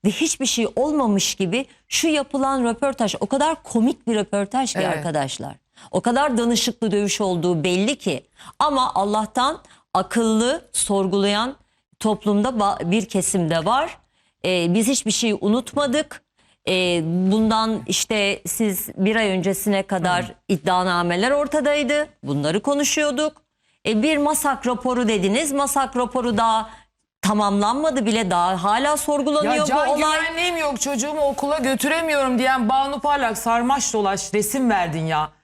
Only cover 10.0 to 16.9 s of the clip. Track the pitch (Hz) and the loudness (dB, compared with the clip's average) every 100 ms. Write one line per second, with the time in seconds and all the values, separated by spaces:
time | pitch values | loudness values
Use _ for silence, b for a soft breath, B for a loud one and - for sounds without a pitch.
10 | 190 233 226 220 240 320 - - - 196 | 0 0 2 2 2 0 -4 -6 -2 0
11 | 190 196 202 202 240 285 _ _ _ _ | 0 0 2 0 -2 -6 _ _ _ _
12 | 220 208 208 202 220 240 202 - 170 208 | -2 -2 0 2 0 0 0 0 0 0
13 | 190 196 180 196 165 165 160 247 339 - | 0 -2 0 0 0 0 2 0 0 -8
14 | _ _ _ _ - 185 170 185 220 277 | _ _ _ _ 0 2 2 2 2 0
15 | 220 202 233 202 208 233 247 - 285 277 | 0 -2 0 0 0 0 -2 -2 0 0
16 | 302 - _ b b b - 185 180 | -2 -10 _ b b b -2 0 2